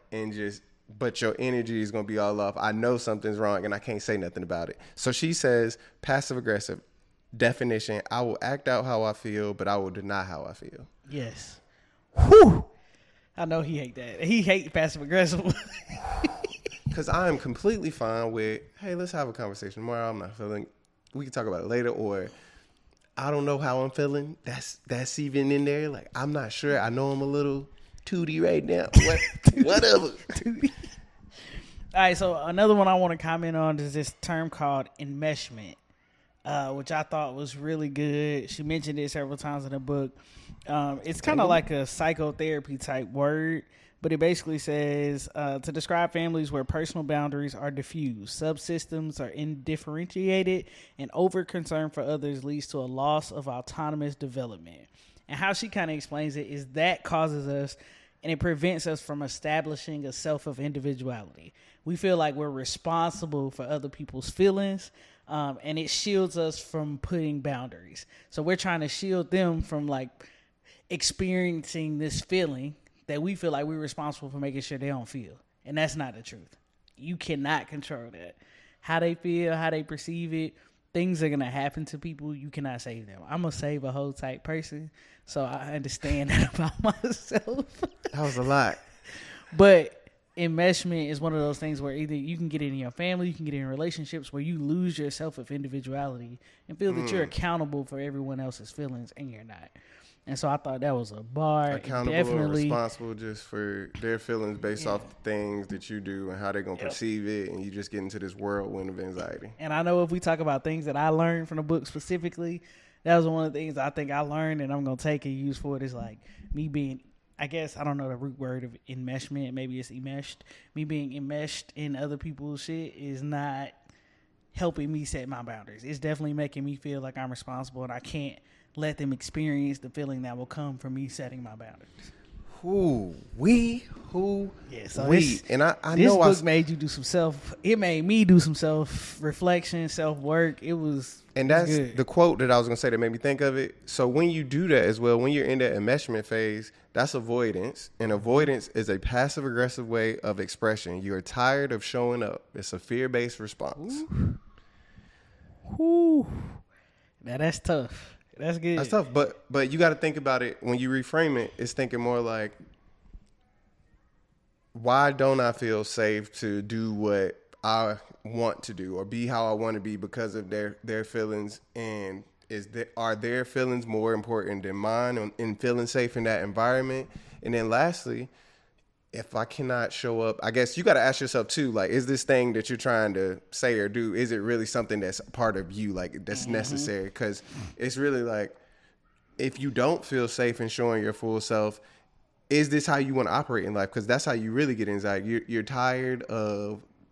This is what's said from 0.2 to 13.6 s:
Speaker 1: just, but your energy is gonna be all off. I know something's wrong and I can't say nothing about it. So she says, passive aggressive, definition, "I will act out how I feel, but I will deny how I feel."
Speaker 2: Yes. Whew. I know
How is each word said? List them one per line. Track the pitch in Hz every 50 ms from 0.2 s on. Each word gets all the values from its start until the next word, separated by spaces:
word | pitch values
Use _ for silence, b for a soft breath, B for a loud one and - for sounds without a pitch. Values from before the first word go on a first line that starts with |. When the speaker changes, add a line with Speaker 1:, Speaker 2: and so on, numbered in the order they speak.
| 110 107 104
Speaker 1:
just, | 107 104 101 101 104 - _ _ _ _ - 110 104
but | 131 120 110 -
your | 120 110 - -
energy | 120 127 127 123 117 110 117 110
is | 107 104
gonna | 104 113 104
be | 101 107 107
all | 104 101 104 104
off. | 104 98 101 -
I | - 107
know | 107 107 113 120 123 120
something's | - 117 110 107 104 107 107 104
wrong | 110 104 101 95 90
and | 107 101
I | 101
can't | - - 113 104
say | - - 110 101
nothing | 92 87 90 -
about | 90 85 90 85 82 -
it. | - B B B B
So | - - 127
she | 127 - - 160 170
says, | - - 135 123 120 117 113 113 B B B B B
passive | - - 131 139 139 - 135 123
aggressive, | 120 - 110 101 - - 95 - - _ _ _ _ _ _ _ _ _ - 113
definition, | 123 120 127 - 131 123 113 110 110 - 107 104 - -
"I | - 120 123
will | 120 110 -
act | - 120 139 139 - 135
out | 127 120 123
how | 131 123 110 110
I | 110 107
feel, | - - 113 104 107 104 104 104
but | 98 98 98
I | 101 101
will | 98 95
deny | 92 101 98 101 101 98 92
how | 95 87 76 69
I | - -
feel." | - - - - - 131 - _ _ _ 139
Speaker 2:
Yes. | 131 143 123 113 110 - - - - - b b b b b b b b b b - -
Whew. | - - - 440 403 240 - - - - b b b b b b b b b b b b _ -
I | 170
know | 160 160 165